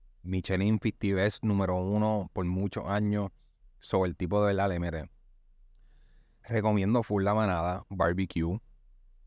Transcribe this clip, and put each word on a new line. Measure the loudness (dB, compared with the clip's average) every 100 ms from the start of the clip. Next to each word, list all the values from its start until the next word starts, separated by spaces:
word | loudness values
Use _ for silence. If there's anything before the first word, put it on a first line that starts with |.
| -20 _
Michelin | -6 -4 -2 0 2 2
fifty | 0 -2 0
Best | 2 0 0
número | 0 0 2 0
uno | 0 0 2 0 -4
por | -4 -2
muchos | -2 -2 -4 -4
años. | -2 0 0 -2 -8 _ _ -20 -20
So, | -2 0 0
el | 0
tipo | -2 2
de | 2
verdad | 2 0
le | 0
mete. | -2 -4 -10 -16 -20 -20 _ -20 -20 -20 -20 -20 -20 -20 _ _
Recomiendo | -4 0 2 2 2 2
full | 0 0
La | 2
Manada, | 2 2 0 -2 -4 -6
barbecue. | 0 0 2 -2 -2 -2 -2 -8 -20 -20 -20 -20 -20